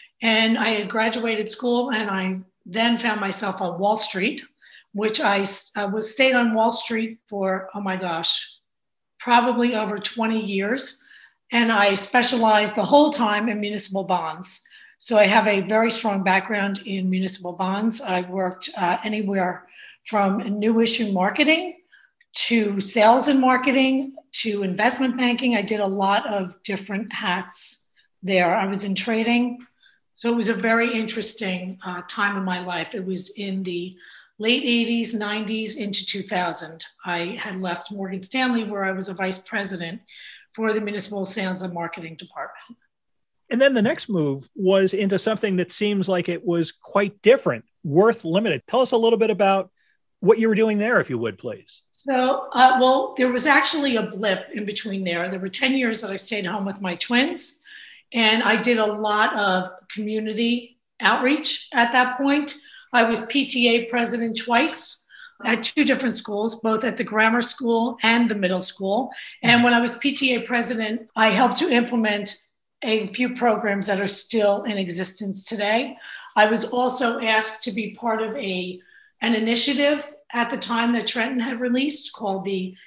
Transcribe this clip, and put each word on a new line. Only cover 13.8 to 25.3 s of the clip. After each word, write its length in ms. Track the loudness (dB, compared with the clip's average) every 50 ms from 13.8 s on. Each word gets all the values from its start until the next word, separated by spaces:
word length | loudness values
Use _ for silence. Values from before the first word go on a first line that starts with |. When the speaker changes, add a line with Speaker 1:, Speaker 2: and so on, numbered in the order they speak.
| -8 -6 -4 -4
Speaker 1:
bonds. 600 | -2 0 -2 -2 -2 -4 -8 -8 -10 -12 -12 -12 -16 _ -20 -20 -20 -20 _ _
So 200 | -4 2 4 6
I 80 | 6
have 200 | 8 6 4 4
a 140 | 4 2 2
very 300 | 0 2 2 2 2 2
strong 340 | 0 0 0 0 0 0 2
background 560 | 2 2 2 2 0 -2 -2 -2 -2 -2 -6 -6
in 240 | -6 -6 -2 -2 0
municipal 420 | 0 0 -2 -4 -6 -8 -10 -10
bonds. 480 | -6 -4 -2 -2 -2 0 0 -2 -2 -2
I 220 | -4 -2 -2 -2
worked, 480 | -2 -4 -4 -2 -2 -2 -4 -6 -8 -8 -4 -2
uh, 180 | 0 0 0 -2 -2
anywhere 640 | -4 -4 -4 -2 -2 0 0 0 -2 -2 -6 -12 _ -20 -20 -20 -20 -20 _ -12
from 320 | -4 0 2 2 2 2 0 -2 -4 -4 0
new 220 | 2 2 4 4
issue 320 | 4 2 2 0 0 0
marketing 640 | 0 2 0 0 2 2 4 4 4 2 0 -6 -12 _ _ _ _ -20 _ _ _ _ _ _
to 480 | -4 -2 0 2 2 2 2 2 0 -2
sales 480 | -4 -2 2 6 8 8 8 6 6 4
and 100 | 4 4
marketing 760 | 4 4 4 4 2 2 2 4 4 4 2 0 -2 -4 -8 -16 -16 _ -4 -2
to 220 | -2 -2 -2 -2
investment 560 | -2 -2 0 2 2 0 2 2 -2 -2 0 0
banking. 360 | 0 0